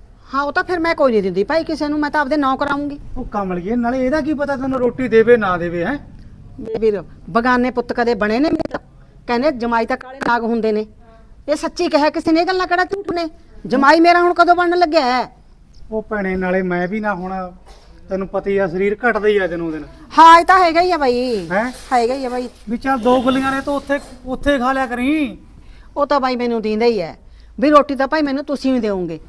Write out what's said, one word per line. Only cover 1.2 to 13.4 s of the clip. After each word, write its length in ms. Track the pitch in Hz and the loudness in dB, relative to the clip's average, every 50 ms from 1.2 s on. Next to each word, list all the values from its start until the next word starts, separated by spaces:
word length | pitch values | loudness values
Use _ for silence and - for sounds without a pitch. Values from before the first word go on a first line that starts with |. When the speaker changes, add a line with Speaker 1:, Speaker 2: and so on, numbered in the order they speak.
| 185 | 0
Speaker 1:
ਦਿੰਦੀ 200 | 190 175 190 202 | 0 0 -2 -2
ਭਾਈ 200 | - 294 330 320 | 0 0 -2 -2
ਕਿਸੇ 240 | - 320 254 302 294 | -2 -4 -4 -2 -2
ਨੂੰ, 120 | 294 302 | -2 -2
ਮੈਂ 100 | 302 294 | -2 -2
ਤਾਂ 120 | 294 302 | 0 -2
ਆਪਦੇ 160 | 294 254 302 302 | 0 0 0 0
ਨਾਂ 200 | 285 269 269 254 | 2 0 0 0
ਕਰਾਉਂਗੀ। 420 | 285 277 277 285 294 285 277 285 - - - 262 | -2 -2 -2 -4 -4 -6 -8 -10 -14 -10 -10 -8
Speaker 2:
ਉਹ 80 | 240 | -8
ਕਮਲੀਏ, 500 | - - 202 196 185 180 180 170 196 233 | -6 -6 -4 -4 -4 -4 -6 -4 -4 -2
ਨਾਲੇ 300 | 247 233 233 262 262 254 | -2 -2 -2 -2 0 0
ਇਹਦਾ 160 | 254 285 311 | 0 0 0
ਕੀ 120 | 262 302 302 | -2 -2 -2
ਪਤਾ 220 | 247 285 277 277 | -4 -2 -4 -4
ਤੈਨੂੰ 240 | 240 262 262 262 254 | -4 -4 -4 -2 0
ਰੋਟੀ 280 | 247 240 240 - 254 233 | -2 -2 -2 -2 -4 2
ਦੇਵੇ 300 | 214 226 220 226 240 233 | 4 4 6 6 6 4
ਨਾ 200 | 208 190 180 165 | 4 0 -2 -2
ਦੇਵੇ, 280 | 170 175 170 175 165 | -2 -4 -4 -4 -4
ਹੈਂ? 120 | 208 285 285 - - - - - - - - - - - - | -4 -4 -6 -8 -14 -20 -20 -20 -20 -20 -20 -20 -20 -18 -16
Speaker 1:
ਮੇਰੇ 200 | 233 - 440 208 | -12 -8 -6 0
ਵੀਰ, 240 | 214 220 208 185 156 - - - - - | 0 0 0 0 -6 -10 -18 -20 -16 -4
ਬਗਾਨੇ 420 | 165 226 233 254 247 247 247 254 | -2 0 2 2 2 2 0 0
ਪੁੱਤ 220 | 247 247 240 - 247 | -2 -4 -6 -6 -4
ਕਦੇ 200 | - 233 233 240 | -2 0 -2 0
ਬਣੇ 260 | 190 208 208 214 247 | -2 0 -2 0 0
ਨੇ 100 | 294 330 | 0 0
ਮੇਰੇ? 300 | 302 311 - - 254 - - - - - - - - - - - | 0 -2 -4 -6 -8 -10 -12 -12 -20 -20 -20 -20 -20 -20 -6 -4
ਕਹਿੰਦੇ 240 | 240 233 262 311 | -2 0 0 0
ਜਮਾਈ 340 | 285 233 240 233 233 233 226 | -2 -2 -4 -2 -2 -2 0
ਤਾਂ 120 | 226 254 247 | -2 -4 -6
ਕਾਲੇ 220 | - 254 262 277 - 262 | -6 -14 -14 -8 -4 -2
ਨਾਗ 160 | 240 240 233 | -2 0 0
ਹੁੰਦੇ 280 | 220 233 233 214 220 | -2 -2 0 0 0
ਨੇ। 140 | 214 214 214 214 - - - - - - - - - - - - | 0 -2 -4 -6 -12 -20 -20 -20 -20 -20 -20 -20 -20 -18 -4 -4
ਇਹ 60 | 294 | -4
ਸੱਚੀ 320 | 302 - 302 - - 349 311 | -2 -2 -8 -4 -4 -4 0
ਕਿਹਾ 220 | 311 285 294 311 | 0 2 2 2
ਕਿਸੇ 220 | - 330 302 339 | 0 0 0 0
ਨੇ, 100 | 320 320 | 2 2
ਇਹ 60 | 349 339 | 2 0
ਗੱਲਾਂ 200 | 381 370 370 - | 0 -2 -2 0
ਕਿਹੜਾ 180 | 349 349 370 | 0 0 0
ਝੂਠ 260 | - 392 403 403 - | -2 -2 -8 -6 -6
ਨੇ? 180 | 349 349 339 320 - - | -4 -4 -4 -6 -8 -14